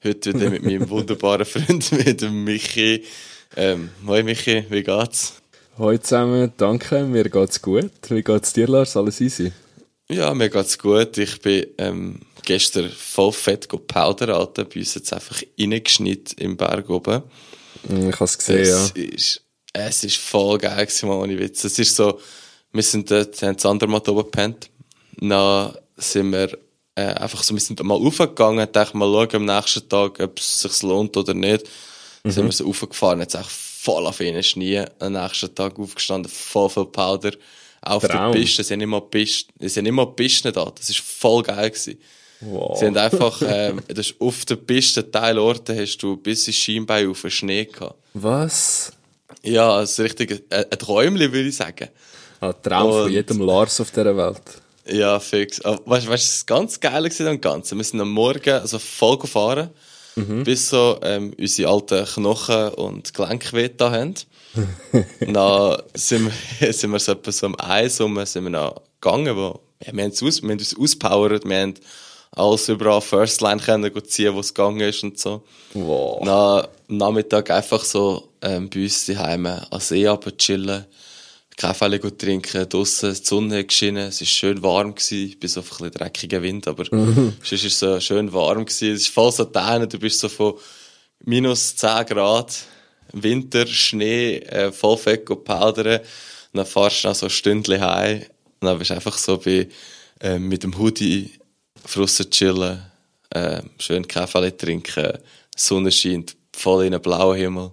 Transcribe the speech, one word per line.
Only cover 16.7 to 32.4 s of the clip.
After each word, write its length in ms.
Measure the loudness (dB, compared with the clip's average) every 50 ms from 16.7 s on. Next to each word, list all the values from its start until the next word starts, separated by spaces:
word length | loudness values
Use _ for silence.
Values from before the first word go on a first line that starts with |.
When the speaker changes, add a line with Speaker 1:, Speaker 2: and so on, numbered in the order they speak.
| -2 -2 -2 -2
Speaker 1:
oben. 320 | -2 -2 0 0 -2 -2 -2 -8 _ -20 -20 -20 -20 -20 -20 -20 -20 -20 -8 -4
Speaker 2:
Mm, 220 | -2 0 0 0
ich 100 | 2 2
hab's 180 | 0 0 0 -2
gesehen, 220 | 0 2 4 4
Speaker 1:
Es 300 | 6 6 6 4 2 0 -2
Speaker 2:
ja. 80 | -4 -8
Speaker 1:
ist, 360 | -8 -4 -2 -2 -2 -2 -4 _ _ _ _ _ -12 _
es 280 | -8 -6 -2 -2 -2 -2
ist 140 | -2 -2 -2
voll 420 | -2 0 2 2 4 4 2 2
geil 260 | 0 -2 0 -2 -2
gewesen, 220 | -2 -2 -4 -2 -2
Mann, 80 | -2 -2
ohne 220 | -2 -4 -2 -4
Witz. 240 | -4 -4 -4 -4 -4
Es 160 | -4 -2 0
ist 160 | 2 2 4
so, 240 | 4 4 2 2 -2 -8 -20 -20 -20 -20 -20 -20 _ _ _ _
wir 100 | 0 0
sind 260 | 0 0 0 0 2
dort, 320 | 2 2 2 0 -4 -4
haben 140 | -2 -2 -2
das 100 | 2 2
andere 240 | 2 2 2 2 2
Mal 120 | 0 0
da 100 | 0 2
oben 120 | 0 0 0
gepennt. 440 | -2 -2 -2 -2 -2 -2 -8 -16 -20 _ _ -20 _ _ _ _ _ -12 -4
Dann 540 | 0 2 4 4 4 4 4 2 0 -2 -8 -14 _ _ _ -8
sind 340 | -6 -2 0 0 0 2
wir, 240 | 2 0 0 -2 -4 -10 _ _ _ _ _ _ _
äh, 120 | -6 -4
einfach 360 | -4 -4 -4 -6 -6 -4 -2
so, 140 | -2 -2 0
wir 60 | -2
sind 200 | -2 -4 -4 -6
mal 140 | 0 0 0 4
raufgegangen, 680 | 2 2 4 4 2 0 4 4 4 4 4 2 0 2
dachten 280 | 2 2 2 2 0 0
mal 120 | 2 4
schauen 360 | 4 4 2 2 2 -2 0 2
am 60 | 0 0
nächsten 320 | 2 0 -2 -4 -2 _
Tag, 300 | 0 2 2 0 -2 -4
ob 180 | -6 -6 -6 -6
es 220 | -4 -4 -2 -2
sich 200 | -2 -2 -2 -2 0
lohnt 340 | 2 2 2 0 0 -2 -2
oder 160 | -2 -2 -2
nicht. 320 | 0 2 2 2 2 0 -6 -20 -20 -20 -20 -20 -20 -20 -20 -20 -6
Dann 100 | _ -2
sind 120 | 0 2